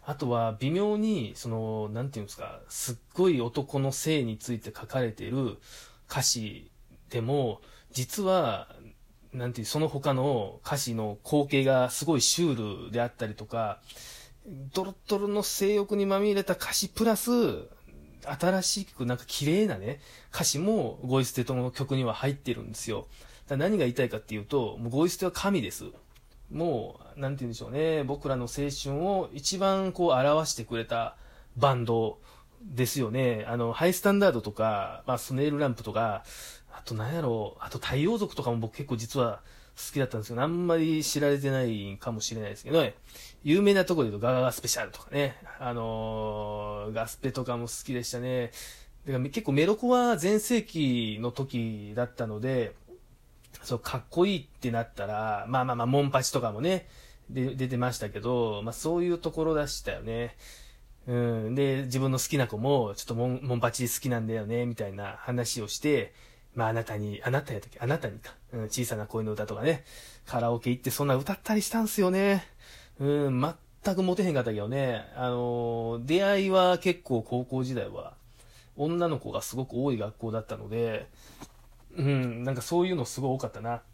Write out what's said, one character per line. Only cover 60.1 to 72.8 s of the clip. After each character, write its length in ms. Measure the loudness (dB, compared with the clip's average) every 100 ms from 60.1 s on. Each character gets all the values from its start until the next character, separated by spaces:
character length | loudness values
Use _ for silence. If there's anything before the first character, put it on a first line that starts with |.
| -4 -6 -8 -20 -20 -20 -20 -20 -16 -2
う 80 | 0 2 0 -2
ん。 40 |
で、 280 | 2 2 2
自 140 | 0 0
分 120 | 2
の 80 | 0
好 60 |
き 140 | 0 0
な 80 | 0
子 100 | 0
も、 380 | 2 4 2 -4
ち 60 |
ょ 20 |
っ 20 | -6
と 80 |
モ 120 | -2 0
ン、 140 | 0
モ 140 | -2 2
ン 40 |
パ 100 | 0
チ 160 | 0 -2
好 140 | -2
き 80 | -2
な 100 | -2
ん 80 | 0
だ 60 |
よ 140 | -2 -2
ね、 180 | -2
み 120 | -2 -4
た 120 | -6
い 60 |
な 220 | -6 -10 -8
話 420 | -4 -2 -2 -4
を 80 | -6
し 100 | -2
て、 360 | 2 2 0 -12 -20 -20 -12
ま 120 | -2 0
あ、 20 |
あ 40 |
な 120 | 0
た 120 | -2 -4
に、 240 | -4 -4
あ 60 | 0
な 120 | 0
た 100 | -2
や 60 | -8
っ 40 |
た 40 | -10
っ 40 |
け？ 100 | -6
あ 60 | -2
な 100 | 0
た 100 | -2
に 120 | -8
か。 120 | -16 -20 -12
う 60 | -8
ん、 40 | -6
小 180 | -4
さ 100 | -2
な 120 | -4 -4
恋 180 | -4
の 80 | -2
歌 120 | -4
と 120 | -4 -2
か 60 |
ね。 220 | 0 0 -6 -20 -20 -20
カ 140 | -6 0
ラ 140 | 0
オ 80 | 0
ケ 100 | 0
行 80 | 0
っ 40 |
て 80 | -2
そ 140 | 0
ん 40 | 2
な 80 | 2
歌 160 | 0
っ 60 | -4
た 100 | 0
り 100 | 0
し 60 | 2
た 120 | 0
ん 80 | 0
す 120 | 2
よ 120 | 4
ね。 320 | 4 4 2 0 -20 -20 -20